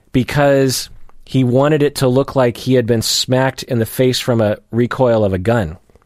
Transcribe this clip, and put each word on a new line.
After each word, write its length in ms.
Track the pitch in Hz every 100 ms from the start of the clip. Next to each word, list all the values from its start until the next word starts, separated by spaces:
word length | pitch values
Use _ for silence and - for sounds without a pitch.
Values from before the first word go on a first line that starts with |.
| _
because 760 | 131 117 147 143 139 135 123 - - - - -
he 180 | 131
wanted 380 | 123 123 143 156
it 140 | 143 -
to 120 | 131
look 260 | 127 139
like 220 | 135 123 113
he 160 | -
had 120 | 127 113
been 160 | 117
smacked 600 | 107 - - 127 131 -
in 160 | - 123
the 40 | 110
face 320 | - 127 123
from 220 | - 117
a 160 | 104 104 -
recoil 540 | 117 123 - 127 113
of 100 | 104
a 40 | 92
gun. 380 | 90 117 90 80 _ _